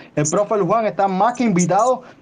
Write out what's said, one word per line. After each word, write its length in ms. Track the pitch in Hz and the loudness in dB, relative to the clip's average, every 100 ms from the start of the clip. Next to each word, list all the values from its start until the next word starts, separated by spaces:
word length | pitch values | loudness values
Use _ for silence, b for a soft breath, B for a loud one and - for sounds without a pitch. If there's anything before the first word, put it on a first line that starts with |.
| B | B
El 160 | - 151 | -4 -2
profe 260 | 180 202 214 | 0 0 0
Luján 300 | 175 226 214 | 0 0 0
está 220 | - 196 | -2 -2
más 260 | 185 220 | 2 0
que 80 | 240 | 0
invitado, 600 | 233 175 175 190 247 254 B B | 0 0 2 2 2 0 B B